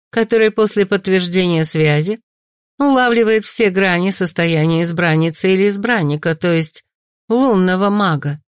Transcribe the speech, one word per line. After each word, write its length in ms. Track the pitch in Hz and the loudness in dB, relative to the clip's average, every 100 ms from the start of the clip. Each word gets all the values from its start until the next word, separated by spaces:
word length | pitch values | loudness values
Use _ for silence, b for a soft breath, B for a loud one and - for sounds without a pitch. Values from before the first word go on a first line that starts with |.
| _ | _
который 400 | - 220 233 220 | -4 0 2 2
после 360 | 214 214 208 196 | 2 0 0 0
подтверждения 800 | 202 190 190 180 180 180 165 | -2 0 -2 0 0 0 0
связи 560 | 160 156 156 147 165 220 _ _ _ _ _ - | 0 2 2 2 -2 -6 _ _ _ _ _ -4
улавливает 680 | 285 262 247 233 220 220 | 0 2 2 2 2 0
все 260 | 208 - 214 | 0 0 2
грани 400 | 185 190 175 185 | 2 0 0 0
состояния 720 | 190 180 - 170 160 160 165 | 0 -2 -2 0 0 0 0
избранницы 680 | 170 170 175 156 165 156 185 | -2 -2 0 0 0 0 0
или 160 | 190 202 | 2 0
избранника, 680 | 202 220 233 147 151 165 | -2 -2 -2 -2 -2 -4
то 180 | 160 180 | -2 0
есть 320 | 165 160 - - _ _ _ - | 0 -2 -6 -12 _ _ _ -4
лунного 640 | 233 269 202 185 185 202 | 0 2 2 2 0 0
мага, 500 | 208 196 147 143 143 _ | 0 0 -2 -4 -8 _